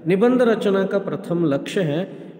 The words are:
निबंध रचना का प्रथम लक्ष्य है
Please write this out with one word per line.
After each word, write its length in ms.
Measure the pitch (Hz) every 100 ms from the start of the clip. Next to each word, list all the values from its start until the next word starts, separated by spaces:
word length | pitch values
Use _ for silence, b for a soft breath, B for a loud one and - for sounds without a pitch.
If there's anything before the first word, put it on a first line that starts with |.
| 156
निबंध 340 | 185 240 254
रचना 420 | 240 214 208 196
का 140 | 190 202
प्रथम 480 | 190 147 - 170 160
लक्ष्य 360 | 139 - 208
है 360 | 165 147 196 B B B